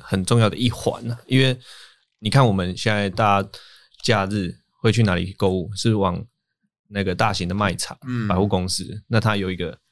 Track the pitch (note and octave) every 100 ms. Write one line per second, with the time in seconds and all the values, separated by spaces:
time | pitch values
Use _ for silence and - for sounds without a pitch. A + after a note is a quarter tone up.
0 | - F#2+ F2+ A#2+ G#2+ F#2 A#2+ - - -
1 | A2+ A#2 - C3 C3 B2 - - - _
2 | _ _ G#2+ C3+ B2+ F#2+ F2+ F2+ A2+ G#2
3 | G2+ F#2+ A2 G2+ G2 - - - _ _
4 | - G#2+ F#2+ G#2 F2+ - _ _ A2 G#2+
5 | A2 F2+ F2+ G2 G2 F#2 E2+ G2+ A#2 G#2+
6 | G2 F2 - _ _ _ _ _ _ G#2
7 | F#2+ F2+ A2+ G2+ F2 F#2+ G#2 E2+ - -
8 | B2+ B2 G#2+ F#2 G2+ G2 F2+ - F2 -
9 | - A#2 G#2+ G2+ F#2 F2+ F2 - _